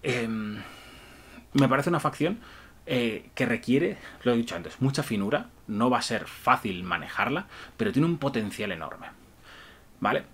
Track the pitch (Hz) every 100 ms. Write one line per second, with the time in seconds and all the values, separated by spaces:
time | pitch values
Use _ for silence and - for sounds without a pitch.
0 | 147 123 113 110 107 107 101 - - -
1 | - - - - - 139 135 135 143 165
2 | 151 - 156 226 - - - - - 127
3 | 117 107 - - 120 113 - 135 165 98
4 | - - 123 117 113 87 80 - 131 139
5 | 143 107 98 131 - - - 104 120 120
6 | - 113 - - - 123 107 90 90 85
7 | 76 - 104 147 - - - - 107 135
8 | 165 165 139 123 104 - 104 85 78 -
9 | - - - - - - - - - -
10 | 104 - -